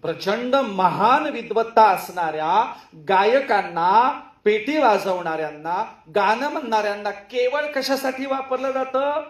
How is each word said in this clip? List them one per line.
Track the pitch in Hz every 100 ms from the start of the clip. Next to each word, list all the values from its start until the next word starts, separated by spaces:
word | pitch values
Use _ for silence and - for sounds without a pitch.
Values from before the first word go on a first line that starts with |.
प्रचंड | 170 160 190 220 247 269
महान | 247 190 185 151 208 277 302
विद्वत्ता | 233 226 220 226 233
असणाऱ्या | 220 180 - 180 165 156 156 190 247 - - 160 151
गायकांना, | 190 202 262 277 208 190 170 175 208 254 294 - _ 208
पेटी | 214 214 311
वाजवणाऱ्यांना, | 262 202 196 185 170 160 151 147 160 180 220 - _ 160
गाणं | 196 226 285
म्हणणाऱ्यांना | 311 247 220 208 208 208
केवळ | 196 - 247 247 285 294
कशासाठी | 285 269 269 262 262 269
वापरलं | 269 262 254 269
जातं? | 262 262 262 285 294 294